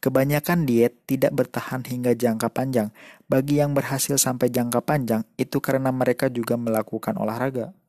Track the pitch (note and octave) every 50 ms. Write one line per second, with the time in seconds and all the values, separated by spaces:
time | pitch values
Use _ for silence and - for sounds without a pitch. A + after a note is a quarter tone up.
0 | - C3+ B2+ C3 C3+ C#3 D3 D3 - - F3 F3 D#3+ C3 A#2+ A#2 A#2 B2 - _
1 | _ - C3+ C3 C3+ - C#3+ C#3 B2+ - - B2 - - C3 B2+ A#2+ A#2+ B2 B2
2 | B2 B2 A#2+ A2+ B2 A#2 A2+ A2 A#2 A#2 _ - C3 C3+ B2+ A#2+ G#2+ G#2+ _ -
3 | - - - _ _ _ - C3+ C3+ C#3+ D3 D3 D3 C#3+ C#3+ C#3+ C3 - C#3 C3
4 | - - C#3+ C3+ - C3 B2+ A#2+ B2+ B2 B2 B2 A#2+ A#2+ A#2+ A#2+ - - D3+ D3
5 | B2+ A2+ A2+ A2 A2+ _ _ - C3 - - C#3 - - C3+ C3 C3+ C3 C3 B2+
6 | B2+ B2+ B2 - C#3 C3+ B2 A#2+ A#2 A2 A#2+ A#2 A#2+ A#2 A2 A2 G#2+ - - A2
7 | - - G#2+ F#2+ G#2 G#2+ A2+ A#2 B2 C3+ C3 B2+ A2+ - - _ _